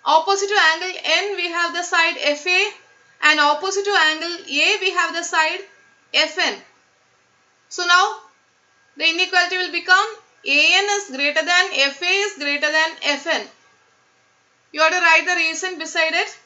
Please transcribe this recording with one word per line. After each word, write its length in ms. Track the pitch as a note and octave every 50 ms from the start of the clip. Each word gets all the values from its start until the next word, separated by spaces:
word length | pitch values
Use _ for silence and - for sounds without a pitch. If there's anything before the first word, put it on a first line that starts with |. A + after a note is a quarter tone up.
| _
Opposite 420 | - D4+ D#4+ D#4+ - G4 G4 G4+
to 120 | G4 G#4 G4+ D#4+ D#4+ D#4+
angle 180 | E4+ F4+ F#4 F4+ - -
N, 320 | - D#4+ E4+ G4 G#4 G4+
we 100 | F4 F4 F4
have 240 | E4 F4 E4+ E4+ E4+
the 100 | F4 F4
side 320 | - F#4 E4+ E4 E4 E4+ -
F 240 | - D4 D4 D4 -
A. 220 | F4+ F4+ F#4 G4+ G#4 - - - _ _ _ _ _ _ _ -
And 160 | D4+ D#4 D4+
opposite 460 | D4 D4 D4 D4 F#4+ F#4+ G4 G4+ G4
to 120 | G4+ G4+
angle 400 | F4+ D#4 D#4 D#4+ D#4 E4+ F4 F4 E4 -
A, 320 | - C4+ D4 D#4 F4+ G#4 G4+
we 100 | F#4+ F4+
have 220 | F4 F4 E4+ E4 -
the 100 | E4+ E4
side 360 | - F4 D#4+ D#4 D#4 F4+ G4 - - _ _ _ _ _ _ _ _ -
F 240 | C#4+ D#4+ D#4 -
N. 180 | F#4 E4+ C4+ G3+ - - _ _ _ _ _ _ _ _ _ _ _ _ _ _ _ _ _ _ _ _ _
So, 160 | - - F4+
now 320 | E4+ F4 F4+ G4 G#4+ - - - - _ _ _ _ _ _ _ _ _ _ _ _ _
the 120 | C#4 D4+ E4
inequality 480 | E4 F4 F#4 F4+ F#4 F4+ F4 F4+ F#4
will 140 | F#4 F4+ D#4+
become 440 | D4+ E4+ E4+ F#4 F#4 F#4+ G#4+ A4 G#4+ - _ _ _ _ -
A 280 | - C#4 D4 D4+ E4 F4+
N 80 | F#4+ G4+ G#4 G4+
is 120 | G4+ - - B3+
greater 300 | C4 C#4+ D4 D4 D#4 D#4+
than 200 | F4 F4 F4+ F#4+ F#4+ D4+
F 280 | C4+ C#4 C#4 C4+ -
A 40 | F4
is 320 | F4 F#4+ G4 G4+ G#4 -
greater 340 | C4+ D4 C#4+ C#4+ C#4+ D4+ -
than 180 | D4+ D#4 D#4+ E4 - - -
F 240 | - - - -
N. 200 | E4 D#4 - - - _ _ _ _ _ _ _ _ _ _ _ _ _ _ _ _ _ _ _ _ _ _ _ _ -
You 80 | D4
have 100 | D#4+ D#4+
to 80 | F4+ F4+
write 260 | F4 E4+ D#4+ E4 D4
the 100 | F#4 F4+
reason 440 | E4+ E4 D#4+ D#4+ - F#4+ F#4+ F#4 D4
beside 340 | D#4+ D4+ - E4+ D#4+ D#4+ E4
it. 240 | F4 G#4+ G#4 - - _